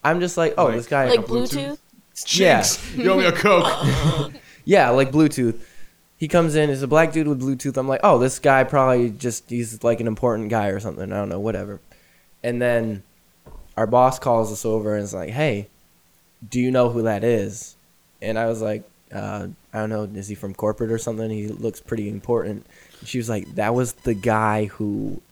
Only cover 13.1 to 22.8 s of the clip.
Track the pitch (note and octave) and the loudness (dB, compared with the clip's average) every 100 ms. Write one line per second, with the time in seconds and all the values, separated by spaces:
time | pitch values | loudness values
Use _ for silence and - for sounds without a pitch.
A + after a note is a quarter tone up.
13.1 | _ _ _ - - - - A2 B2 B2+ | _ _ _ -20 -20 -12 -4 2 4 4
14.1 | B2+ C3+ A#2 G#2+ G#2 A2+ A2 G#2+ G#2 G2+ | 2 0 2 0 -4 -2 -2 -2 -4 -4
15.1 | G2 E2 A#2+ D#3 G2+ G2 _ _ _ _ | -8 -8 -2 -2 -2 -8 _ _ _ _
16.1 | _ _ _ G#2+ B2 B2 B2+ A#2+ A#2 A2 | _ _ _ -6 -2 2 4 2 2 0
17.1 | G2+ A#2 A#2 G2+ F#2 - _ _ _ _ | 0 2 0 -2 -8 -16 _ _ _ _
18.1 | _ G2+ A2 A2+ A2+ A2 G#2+ - _ _ | _ -6 -2 -2 -2 -4 -6 -10 _ _
19.1 | G2+ G#2 G#2 F#2+ - _ A2 G#2+ A2 G#2 | -12 -8 -8 -10 -14 _ -8 -4 -4 -6
20.1 | G2+ G2 G2+ G2+ F#2+ G#2+ G#2+ A2+ A2+ A2+ | -10 -12 -10 -10 -4 -4 -2 -2 -2 -4
21.1 | A2 A2+ G#2+ G#2 - A2 - - A2+ G#2 | -4 -4 -6 -6 -6 -6 -8 -8 -6 -6
22.1 | G#2 - A#2 G2 G#2 - - | -8 -2 -2 -2 -8 -14 -20